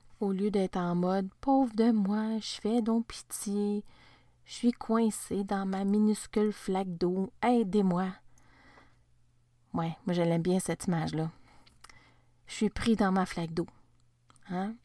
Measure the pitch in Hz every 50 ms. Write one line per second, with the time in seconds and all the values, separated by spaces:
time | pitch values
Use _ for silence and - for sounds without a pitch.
0 | - - - - 220 196 196 185 196 208 196 208 190 185 - 185 180 175 175 175
1 | 175 180 185 196 196 190 - _ - 269 269 269 269 240 220 208 226 240 233 220
2 | 196 190 208 214 214 220 220 220 208 - - - - 208 226 247 226 220 226 233
3 | 226 - - - - - - - - 208 202 202 208 208 208 208 208 - - -
4 | - - - - _ _ _ _ _ - - - - 240 240 - - - 220 226
5 | 233 220 208 - - - - 190 202 196 202 196 196 190 190 190 196 196 202 214
6 | 214 214 214 - - - - 214 208 214 208 - - - 190 185 190 185 175 170
7 | 180 175 180 190 190 - - - - 233 247 240 226 190 175 214 202 185 175 175
8 | 185 185 185 - - - - - - - - - - - - - - - - _
9 | _ _ _ _ _ _ _ _ _ _ _ _ _ _ - 170 165 165 160 -
10 | - - 175 175 170 170 170 170 165 180 180 185 - - 165 - - - 175 165
11 | 156 156 156 151 160 160 - - - - - - - - - _ - - - -
12 | - _ _ _ _ _ _ _ _ - - - 214 202 - - - 233 226 202
13 | 208 190 185 190 185 - - - 170 165 165 165 165 - - _ _ _ _ _
14 | _ _ _ _ _ _ - - - - 185 180 190 202 226 240 _